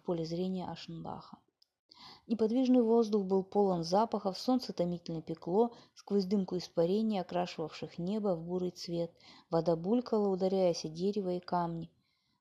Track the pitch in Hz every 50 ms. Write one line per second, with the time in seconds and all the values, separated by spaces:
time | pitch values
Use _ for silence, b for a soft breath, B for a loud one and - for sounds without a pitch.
0 | _ - 180 170 160 160 170 170 185 185 185 185 170 175 170 - - - 165 165
1 | 165 165 - 185 - - - - _ _ _ _ _ _ _ _ _ B B B
2 | B B B B B - 226 202 220 214 233 262 262 247 254 254 233 220 233 233
3 | 233 208 214 208 196 185 190 190 190 190 - 208 208 190 185 170 165 165 180 202
4 | 226 226 - 202 - 196 185 - - - 254 247 - - 190 - 175 175 175 170
5 | - - 165 160 151 - 165 - - 170 175 208 240 233 233 B B B B -
6 | - - 196 202 190 185 214 202 185 - 185 180 - - _ - 165 170 190 214
7 | 226 220 214 190 175 - 180 175 180 175 - - 160 151 - - 160 156 - -
8 | 170 180 208 220 202 208 180 165 165 170 180 180 180 180 - - - - 170 170
9 | 170 165 - B B B B B B _ 165 165 160 175 170 160 165 185 226 247
10 | 240 - 233 208 208 202 190 180 190 185 190 190 185 175 165 - - 156 156 165
11 | 180 202 202 214 190 180 180 175 - - - 175 175 170 170 165 165 - _ _
12 | _ _ _ _ _ _ _ _